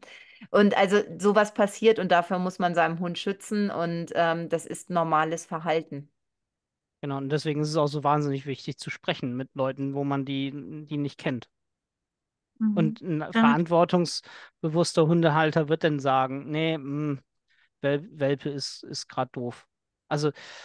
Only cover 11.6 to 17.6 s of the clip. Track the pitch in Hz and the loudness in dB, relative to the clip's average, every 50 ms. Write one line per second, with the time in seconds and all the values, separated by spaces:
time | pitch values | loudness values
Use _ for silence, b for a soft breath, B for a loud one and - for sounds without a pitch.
11.6 | _ _ _ _ _ _ _ _ _ _ _ _ _ _ _ _ _ _ _ - | _ _ _ _ _ _ _ _ _ _ _ _ _ _ _ _ _ _ _ -2
12.6 | 226 214 208 196 165 156 - - - 185 160 151 156 - 160 226 226 143 143 160 | 0 0 2 2 2 2 0 -2 -6 -4 -4 -4 -4 -2 2 4 4 6 6 4
13.6 | 175 160 170 165 175 170 - 180 175 - - - - - - - - - _ _ | 2 2 4 4 4 4 4 2 2 0 -2 -8 -12 -14 -20 -20 -20 -20 _ _
14.6 | - 160 151 170 170 - - 170 160 151 170 170 165 160 147 156 160 156 147 170 | -6 -2 2 2 0 2 4 2 4 4 6 4 4 4 4 4 2 2 2 2
15.6 | 156 143 160 160 - 165 151 143 131 139 131 135 131 131 131 139 135 127 151 156 | 0 2 0 2 2 2 0 0 0 2 2 2 2 0 -2 -6 -8 -6 -4 -2
16.6 | 160 160 160 156 135 139 139 147 151 151 139 135 - _ _ _ _ _ _ _ | -2 -2 -2 -2 -4 -6 -6 -4 -2 -2 -4 -6 -8 _ _ _ _ _ _ _